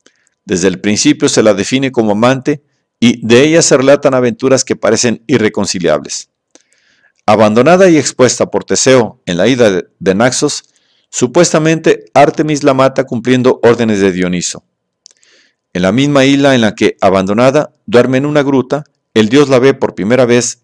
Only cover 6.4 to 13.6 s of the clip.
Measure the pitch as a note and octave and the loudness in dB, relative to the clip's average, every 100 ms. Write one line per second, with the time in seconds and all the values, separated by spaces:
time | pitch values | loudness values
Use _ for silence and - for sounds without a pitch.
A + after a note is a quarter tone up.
6.4 | _ _ _ _ _ _ _ _ - G#2+ | _ _ _ _ _ _ _ _ -2 2
7.4 | G#2+ G#2+ C3+ F3+ F#3+ D#3 - - B2 - | 2 2 4 4 4 2 0 0 0 0
8.4 | G2 G2+ - F#2+ C3 C3 G#2+ - - F2 | -4 -6 -4 -2 2 2 0 -6 -8 -2
9.4 | G#2 C3 A2+ F#2 - _ F2 F#2+ B2 B2 | 0 2 0 0 -6 _ -4 0 -2 -2
10.4 | D3 - - _ _ _ _ - B2 B2+ | -4 -6 -14 _ _ _ _ -6 -2 0
11.4 | E3+ D#3+ D#3 D#3+ D#3+ - - C3 D3 D3+ | 0 0 -2 -2 -2 -2 -2 0 0 0
12.4 | D3+ D3 C#3+ C3 C3+ C3+ C3 B2 A#2 B2+ | -4 -2 0 0 0 -2 -6 -6 -2 0
13.4 | B2 - | 0 2